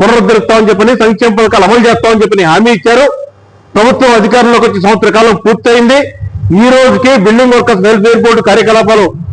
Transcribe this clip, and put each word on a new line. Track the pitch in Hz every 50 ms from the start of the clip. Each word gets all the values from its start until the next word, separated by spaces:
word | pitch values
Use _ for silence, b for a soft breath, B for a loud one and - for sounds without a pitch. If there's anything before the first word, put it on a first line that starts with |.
పునరుద్ధరిస్తామని | 185 220 233 233 196 190 220 214 - - 226 226 214 202
చెప్పని, | 208 185 220 233
సంక్షేమ | 254 214 220 220 220 185 240 233 202
పథకాలు | 214 220 208 226 208 185
అమలు | 185 226 254 220 240
చేస్తామని | 226 233 - 226 226 214
చెప్పని | 214 202 - 196
హామీ | 180 160 160 185 220 240
ఇచ్చారు. | 233 175 - 226 240 254 285 262 - - - - - - - - - - - - -
ప్రభుత్వం | 196 214 240 - - 262 247 233
అధికారంలోకి | 220 202 202 220 247 233 233 240 226 233 214
వచ్చి | 196 196
సంవత్సర | 170 202 220 190 220 214
కాలం | 180 214 226 226 208
పూర్తయింది. | - - 208 226 - - 247 233 240 240 233 269 285 277 - - - - - - - - - 165 196 233
ఈ | 254
రోజుకి | 254 254 262 254 202 190 247 262 269
బిల్డింగ్ | 233 185 208 220 240 254 247
వర్కర్స్ | 240 233 - 240 233 185
వెల్ఫేర్ | 185 214 233 208 196 233 233 220 202
బోర్డు | 233 233 233
కార్యకలాపాలు | - 214 196 226 196 214 220 226 220 202 226 214 196 160 - - - -